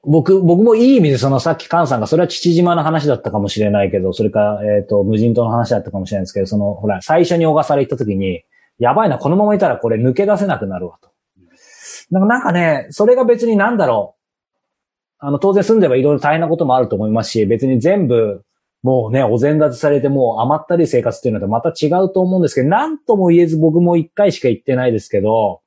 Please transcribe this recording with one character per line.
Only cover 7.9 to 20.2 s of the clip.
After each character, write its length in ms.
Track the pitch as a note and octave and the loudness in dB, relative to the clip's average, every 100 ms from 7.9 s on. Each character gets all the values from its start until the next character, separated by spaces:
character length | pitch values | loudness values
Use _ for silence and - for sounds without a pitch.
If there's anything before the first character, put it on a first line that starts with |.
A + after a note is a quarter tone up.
| B2+ | -4
時 220 | A2 G2 | -4 -4
に、 260 | F#2+ E2+ _ _ _ _ | -4 -6 _ _ _ _
や 140 | G3+ | 0
ば 120 | A3 A3 | 2 0
い 40 | |
な、 80 | B2+ | -2
こ 120 | - | -2
の 80 | F3+ | 0
ま 80 | G#3 | 0
ま 100 | G3+ | 0
い 40 | |
た 100 | F3+ | 0
ら 80 | A2+ | -2
こ 100 | A#2 | -2
れ 100 | A2+ | 0
抜 140 | B2+ | 0
け 120 | B2+ G3+ | 0 0
出 100 | G#3 | 0
せ 100 | G3+ | -2
な 140 | C#3 | -4
く 80 | G2+ | -6
な 100 | F#2 | -8
る 120 | F2+ | -12
わ 80 | _ | _
と。 80 | _ _ _ _ F2+ _ _ - - - _ | _ _ _ _ _ _ _ -20 -20 -20 _
な 80 | F3+ | 0
ん 40 | |
か、 40 | G3+ | 2
な 120 | B3 | 0
ん 20 | |
か 100 | G#3+ | 0
ね、 360 | F3 E3+ C#3+ - | 0 0 -2 -4
そ 160 | - G#3+ | 0 2
れ 100 | B3+ | 4
が 80 | |
別 240 | A#3+ A#3 A#3 | 2 2 2
に 80 | G#3 | 2
な 160 | G#3 | 2
ん 60 | A#3 | 2
だ 100 | D3 | 0
ろ 280 | A2 G2+ _ _ _ _ _ _ _ _ _ _ _ | 0 -4 _ _ _ _ _ _ _ _ _ _ _
う。 40 | C#3 | -6
あ 60 | |
の、 80 | C#3+ | 0
当 140 | G3 | 2
然 100 | G3 | 2
住 140 | G3 A3 | 2 2
ん 20 | |
で 80 | E3+ | 4
ば 80 | B2+ | 2
い 60 | |
ろ 100 | C#3+ | 2
い 20 | D3 | 0
ろ 40 | |
大 140 | D3 | 0
変 80 | D#3+ | 0
な 80 | E3 | -2
こ 80 | E3 | -2
と 80 | D3 | 0
も 100 | B2+ | 0
あ 60 | |
る 80 | A#2 | 0
と 80 | G2 | -2
思 100 | G#2+ | -2
い 40 | |
ま 120 | A2 | -2
す 80 | G#2+ | -2
し、 140 | A2+ G2+ | -2 0
別 200 | A2+ C3 | 0 0
に 140 | B2+ | 0
全 280 | D3 G3+ D3+ | 2 2 2
部、 360 | A#2+ A2 G2 _ _ _ _ | 0 0 -4 _ _ _ _
も 260 | C3 C3 A2 | -2 -2 0
う 40 | |
ね、 100 | C3 | 0
お 140 | A#2+ A#2 | 0 2
膳 200 | C#3 D3+ | 2 2
立 140 | D3+ | 0
て 40 | B2 | 0
さ 120 | D3+ | 0
れ 120 | C#3+ | 0
て 80 | C3+ | 0
も 300 | C#3 | 0